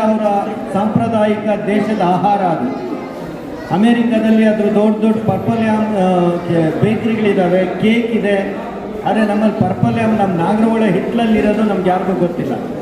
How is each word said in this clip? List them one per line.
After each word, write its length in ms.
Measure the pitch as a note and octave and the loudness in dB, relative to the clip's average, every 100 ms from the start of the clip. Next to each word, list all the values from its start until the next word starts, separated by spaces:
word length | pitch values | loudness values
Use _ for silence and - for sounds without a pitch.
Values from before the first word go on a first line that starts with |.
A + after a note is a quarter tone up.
ಅವರ 200 | G#3+ A3 G#3+ G3+ G#3 A3 - | 2 2 0 0 -2 -6 -4
ಸಾಂಪ್ರದಾಯಿಕ 840 | F#3+ A3 A#3+ A3+ A3 G#3+ G#3 G#3+ G3 F#3 | -2 0 2 2 0 0 0 -2 -2 0
ದೇಶದ 340 | G#3 G#3 G#3 | -2 0 0
ಆಹಾರ 380 | F3+ F#3 G#3 G3+ | 0 0 2 0
ಅದು. 480 | F#3 D#3 B2 - F4+ D#4 - - - - - - - | 0 -2 -4 -6 -8 -8 -10 -12 -12 -12 -12 -12 -4
ಅಮೇರಿಕಾದಲ್ಲಿ 720 | E3+ A3+ A#3+ A#3 A3 A3 A3 A3 | 2 2 4 2 2 2 4 4
ಅದ್ರ 200 | G#3+ G3+ | 2 2
ದೊಡ್ಡ 360 | G3+ G#3+ G#3 | 2 2 2
ದೊಡ್ಡ 160 | G#3+ G3+ | 2 0
ಪರ್ಪಲ್ 500 | F#3+ F#3+ - A3+ A3 | 0 -2 0 0 0
ಯಾಮ್, 300 | G#3+ G#3+ G3+ | 0 0 0
ಆ, 320 | F#3 F3+ F3 E3+ E3 | 2 2 2 0 -2
ಕೆ-, 360 | E3+ D#3 - | 0 0 0
ಬೇಕರಿಗಳಿದ್ದಾವೆ, 840 | G3+ A3+ A3+ G#3+ G#3 G3 F3 F#3 F3+ | 0 0 0 0 2 2 2 2 0
ಕೇಕ್ 460 | F#3 G#3+ A#3 A#3 | 0 0 2 0
ಇದೆ. 460 | G#3+ G3+ G3 - - - - - - - | 0 0 0 -2 -6 -8 -10 -10 -6 -2
ಆದ್ರೆ 200 | G3+ G#3+ | 0 2
ನಮ್ಮಲ್ಲಿ 340 | G#3 G#3+ - | 2 0 0
ಪರ್ಪಲ್ 380 | F#3 F#3+ A#3+ A3+ | -2 0 0 0
ಯಾಮ್ 180 | A3 G#3 | 0 0
ನಮ್ಮ 180 | G3 E3+ | 0 0
ನಾಗರಹೊಳೆ 560 | F3 G#3+ A3+ A3+ G#3+ | 0 2 2 2 2
ಹಿತ್ತಲಲ್ಲಿರೋದು 720 | - - A#3 A3+ G#3+ G#3 G#3 | 0 -2 -2 2 2 2 2
ನಮ್ಗೆ 260 | G#3 F#3+ F3 | 0 0 0
ಯಾರಿಗೂ 300 | F#3 F#3+ F3 | 0 0 0
ಗೊತ್ತಿಲ್ಲ. 340 | E3+ - D3+ A#2 - - | 0 -2 -6 -6 -6 -8